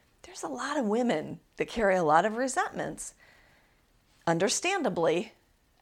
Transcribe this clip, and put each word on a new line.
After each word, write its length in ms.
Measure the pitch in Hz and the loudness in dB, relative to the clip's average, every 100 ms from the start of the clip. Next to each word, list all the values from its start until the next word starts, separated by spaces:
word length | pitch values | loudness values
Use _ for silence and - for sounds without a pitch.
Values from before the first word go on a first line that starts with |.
| _ _ | _ _
there's 220 | - - | -20 -12
a 40 | 339 | -10
lot 280 | 254 277 302 | -6 -4 -2
of 80 | |
women 560 | 214 220 240 156 143 160 _ - | 0 2 0 -2 -4 -12 _ -6
that 100 | 151 | -4
carry 300 | - 202 185 | 0 2 4
a 80 | |
lot 200 | 156 160 | 6 4
of 120 | 208 226 | 4 0
resentments, 800 | 262 349 427 - 147 185 - - - - _ _ _ _ _ _ _ _ - | -2 -2 -4 -4 -8 -8 -14 -18 -20 -20 _ _ _ _ _ _ _ _ -2
understandably, 1040 | 165 208 - 359 392 277 175 160 165 220 - _ _ _ _ | 2 2 0 0 0 0 0 2 0 -2 -12 _ _ _ _